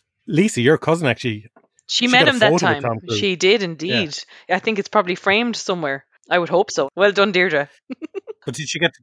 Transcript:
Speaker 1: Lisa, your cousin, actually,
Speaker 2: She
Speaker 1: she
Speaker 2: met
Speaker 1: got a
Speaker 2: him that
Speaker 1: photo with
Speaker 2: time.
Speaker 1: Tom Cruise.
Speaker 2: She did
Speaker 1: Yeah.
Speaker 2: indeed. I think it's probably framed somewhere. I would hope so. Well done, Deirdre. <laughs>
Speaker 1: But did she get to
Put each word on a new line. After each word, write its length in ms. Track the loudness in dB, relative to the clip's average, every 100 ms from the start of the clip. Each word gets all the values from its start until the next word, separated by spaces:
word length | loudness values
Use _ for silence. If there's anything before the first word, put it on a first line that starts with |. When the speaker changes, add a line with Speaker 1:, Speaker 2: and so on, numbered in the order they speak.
| _ _ -2
Speaker 1:
Lisa, 340 | 0 2 2
your 160 | 2 2
cousin, 280 | 2 0 0
actually, 380 | -2 -4 -8 -12 _ _ _ -8
Speaker 2:
She 180 | -2 2
Speaker 1:
she 20 |
Speaker 2:
met 120 | 4
Speaker 1:
got 80 | 4
a 20 |
Speaker 2:
him 80 | 4
that 120 | 4
Speaker 1:
photo 0 |
with 80 | 4 2
Speaker 2:
time. 80 | 0
Speaker 1:
Tom 180 | -2 -4
Cruise. 180 | -4 -2
Speaker 2:
She 160 | -2 2
did 240 | 2 2
Speaker 1:
Yeah. 60 | 0
Speaker 2:
indeed. 520 | -6 -4 -2 -4 -8 -14 -14 -4
I 120 | -2
think 180 | -2 -4
it's 100 | 0
probably 280 | 0 0 -2
framed 400 | 0 0 0 -4
somewhere. 500 | -4 -4 -4 -6 -10 _ -2
I 80 | 0
would 100 | 2
hope 220 | 0 0
so. 180 | -2 -4 2
Well 160 | 2
done, 200 | 4 2
Deirdre. 360 | 2 2 0 -2 _ -18
<laughs> 180 | -16 -14 -14 -14 -12
Speaker 1:
But 120 | -10 -8
did 120 | -8
she 120 | -2
get 120 | -2
to 80 | -2